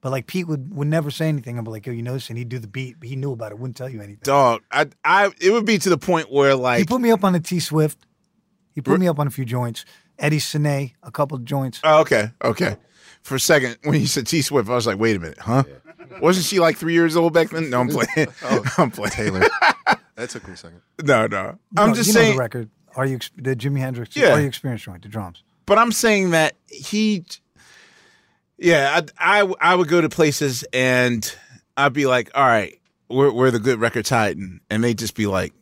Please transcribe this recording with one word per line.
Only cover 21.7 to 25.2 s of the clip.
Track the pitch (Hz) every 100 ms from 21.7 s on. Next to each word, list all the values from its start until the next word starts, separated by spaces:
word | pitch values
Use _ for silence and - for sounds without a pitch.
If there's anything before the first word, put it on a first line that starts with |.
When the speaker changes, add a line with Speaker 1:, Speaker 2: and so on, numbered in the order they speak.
| 190
Speaker 2:
I'm | 214
Speaker 1:
No, | 220
Speaker 2:
just | 220
Speaker 1:
you |
know | 214
Speaker 2:
saying | 226 131
Speaker 1:
the |
record. | 117 123 110 _ _ -
Are | 135
You | 131
Ex-, | - -
the | 131 127
Jimi | 131 139
Hendrix, | 131 120 117 285
Speaker 2:
Yeah. | 233
Speaker 1:
Are | 147
You | 143
Experience | - 139 117
joint, | - 90
the | 104
drums. | 110